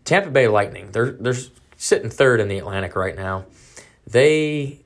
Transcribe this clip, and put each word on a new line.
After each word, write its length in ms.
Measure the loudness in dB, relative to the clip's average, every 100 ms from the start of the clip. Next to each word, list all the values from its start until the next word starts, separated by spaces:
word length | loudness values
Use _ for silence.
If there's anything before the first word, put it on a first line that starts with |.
Tampa 260 | 0 0 2
Bay 180 | 2 4
Lightning, 420 | 4 0 -6 -8
they're, 220 | -4 -4
they're 280 | -4 -6 -6 -8 _ _ -10
sitting 340 | -2 -2 0
third 300 | 2 4 4
in 80 | 0
the 100 | -4
Atlantic 360 | -6 -6 -6 -4
right 200 | -6 -6
now. 300 | -8 -8 -10 _ _ -20 -20 _ -2
They, 720 | 2 4 2 -2 -4 -8 -12